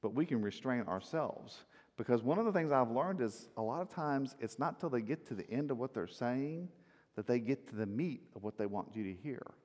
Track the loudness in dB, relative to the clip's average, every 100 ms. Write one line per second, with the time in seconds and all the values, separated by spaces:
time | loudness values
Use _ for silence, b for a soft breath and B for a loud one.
0 | 0 2 2 2 0 -2 0 0 2 -2
1 | 0 -2 -2 -4 -10 -16 -20 B B -8
2 | 4 4 4 4 4 4 6 6 6 4
3 | 2 2 0 -2 -12 -4 -2 -2 -4 -2
4 | 0 0 0 -4 -8 -2 -2 0 0 0
5 | 0 -4 -4 -8 -2 -2 0 0 -2 -2
6 | -4 -2 0 0 -2 -4 -8 -12 B B
7 | B -8 2 2 4 -2 -2 -4 -2 0
8 | -2 -2 -10 -8 -8 -2 -2 0 -4 -4
9 | -4 -4 -8 -8 -10 -16